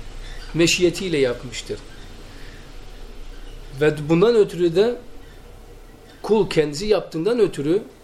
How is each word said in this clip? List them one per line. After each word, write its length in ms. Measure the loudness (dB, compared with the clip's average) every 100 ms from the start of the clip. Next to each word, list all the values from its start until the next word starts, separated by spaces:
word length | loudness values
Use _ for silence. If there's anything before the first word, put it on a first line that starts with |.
| -12 -12 -12 -12 -6
meşiyetiyle 640 | 2 2 4 2 2 -2 2
yapmıştır. 600 | 2 0 -8 -12 -8 -10 -10 -16 -16 -16 -16 -16 -16 -16 -16 -16 -16 -16 -14 -14 -14 -12 -14 -14 -12 2
Ve 280 | 2 2 2
bundan 260 | 6 6 6
ötürü 400 | 4 2 2 4
de 200 | 2 0 -10 -16 -16 -20 -20 -20 -20 -20 -20 -20 -20 -10
kul 280 | 2 4 4
kendisi 360 | 2 2 -2 0
yaptığından 540 | 0 0 -2 0 2
ötürü 420 | 2 2 0 0 -2 -20